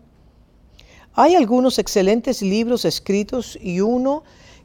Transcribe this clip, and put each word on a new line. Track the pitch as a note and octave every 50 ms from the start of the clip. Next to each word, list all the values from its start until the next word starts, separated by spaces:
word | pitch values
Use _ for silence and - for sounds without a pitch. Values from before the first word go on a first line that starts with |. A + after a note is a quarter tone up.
| - _ _ _ _ - _ _ _ _ _ _ _ _ _ - - - - - - _ _
Hay | - A#3+ D4+ F4+
algunos | F4+ B3+ G#3 A#3+ B3+ B3+ C4 A#3+ -
excelentes | G3 - - G#3 F#3+ F#3+ G#3+ A#3+ A#3 C#4 B3 -
libros | G3+ F#3+ F#3+ A3 A#3 A#3 B3 A#3 -
escritos | E3+ - - - - G3 G3+ G#3+ G#3 - B3+ A3+ - - -
y | - G3 F3 F3+
uno | G3 A3 A#3+ B3+ B3+ C4+ C#4+ D#4 D#4+ _ _ - - - - -